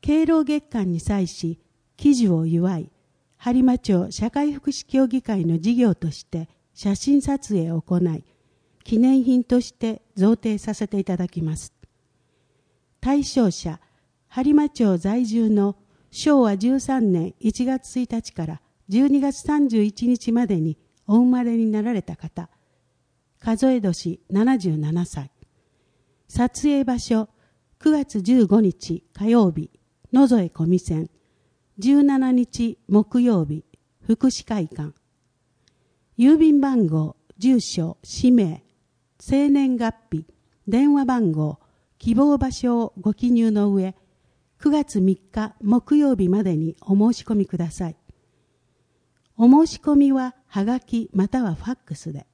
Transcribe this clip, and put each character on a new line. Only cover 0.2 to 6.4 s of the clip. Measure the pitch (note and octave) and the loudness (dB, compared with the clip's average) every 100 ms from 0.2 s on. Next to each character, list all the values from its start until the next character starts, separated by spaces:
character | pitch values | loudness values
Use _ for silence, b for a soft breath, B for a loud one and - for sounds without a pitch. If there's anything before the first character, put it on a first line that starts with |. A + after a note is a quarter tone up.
| D#4+ | 2
老 | D#4+ | 2
月 | C#4+ D4+ _ | 0 -4 _
間 | A#3 F#3+ | -6 -4
に | E3+ | -4
際 | - G3+ F#3 | -2 -4 -4
し、 | - E3 E3+ _ _ _ _ | -6 -10 -10 _ _ _ _
喜 | C#4+ | 2
寿 | C4+ A3 | 4 2
を | E3+ E3 | 2 0
祝 | E3 F3+ F3 | 0 -2 -4
い、 | - _ _ _ _ _ | -10 _ _ _ _ _
播 | B3 B3 | -2 2
磨 | B3+ B3 | 2 2
町 | - F#3 F3+ | 0 -2 -2
社 | - A3 | -6 -6
会 | C#4+ D4 | -2 -4
福 | C#4+ - | -4 -8
祉 | C4+ - | -8 -4
協 | C4 C4 | 0 0
議 | B3+ | -2
会 | - G3+ E3 | -4 -4 -2
の | E3 | -2
事 | F3 | -2
業 | A#3+ A#3+ | 0 2
と | F3+ E3 | 0 -4
し | - | -8
て | - E3+ | -12 -12